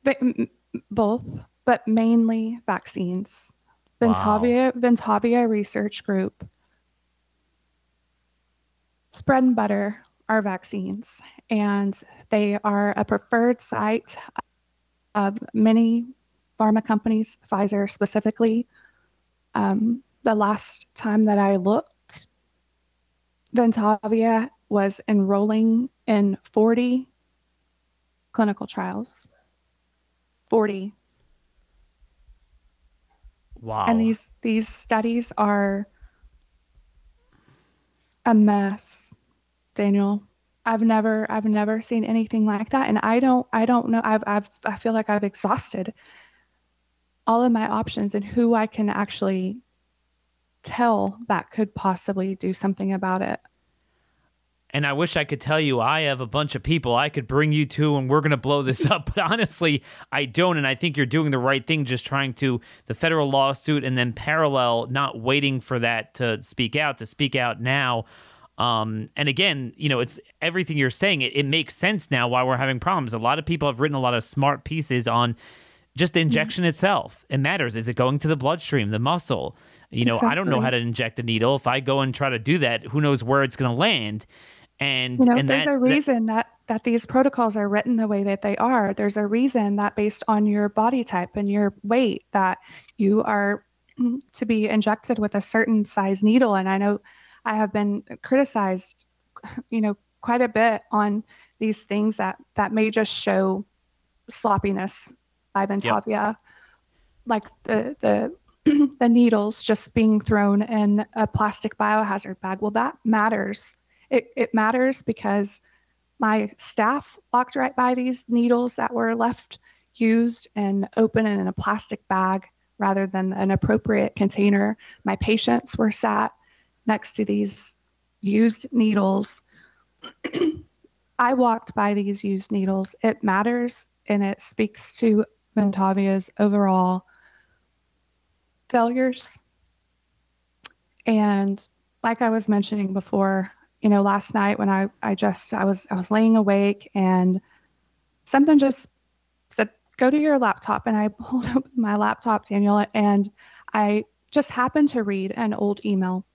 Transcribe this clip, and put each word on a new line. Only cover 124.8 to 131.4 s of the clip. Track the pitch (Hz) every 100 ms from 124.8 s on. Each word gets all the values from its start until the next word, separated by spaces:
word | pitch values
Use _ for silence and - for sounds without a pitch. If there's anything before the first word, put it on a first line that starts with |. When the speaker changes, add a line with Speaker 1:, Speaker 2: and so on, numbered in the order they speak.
| - -
Speaker 1:
My | - 196
patients | - 220 - 240 - -
were | 220
sat | - 226 208 220 _ _ _ _ _ -
next | 214 - -
to | 202
these | 202 202 - - - _ _ _ _
used | 202 208 226 220 -
needles. | 240 220 208 190 196 208 - _ _ _ _ _ _ - _
<clears throat> | - 339 330 320 - _ _ _ _ -
I | 247
walked | 262